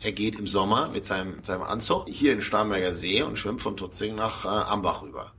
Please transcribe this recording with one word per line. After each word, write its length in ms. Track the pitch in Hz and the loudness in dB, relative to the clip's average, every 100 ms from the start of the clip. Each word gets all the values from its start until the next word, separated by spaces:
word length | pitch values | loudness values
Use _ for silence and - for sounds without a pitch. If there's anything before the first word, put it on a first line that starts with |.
Er 100 | 110 | -4
geht 280 | 98 107 107 | 0 -2 -2
im 80 | 101 | 0
Sommer 420 | 101 98 113 156 | 2 4 4 2
mit 140 | 107 98 | -2 -2
seinem, 380 | 95 95 - | -2 -2 -8
seinem 180 | - 92 | -4 -4
Anzug 460 | - 107 - - - | -2 -2 2 2 0
hier 240 | - 139 | 2 4
in 80 | 110 | 4
Starnberger 540 | 104 107 107 95 90 90 | 2 2 4 2 0 0
See 260 | 90 101 | 0 2
und 160 | - - | 2 -2
schwimmt 240 | 135 123 | -4 -2
von 160 | 120 101 | -4 -4
Tutzing 380 | 90 - 107 107 | -8 -4 -4 0
nach, 280 | 110 - | -2 -2
äh, 40 | 95 | 0
Ambach 560 | 104 - 104 90 - | 0 2 0 0 -2
rüber. 300 | - - - | -6 -12 -12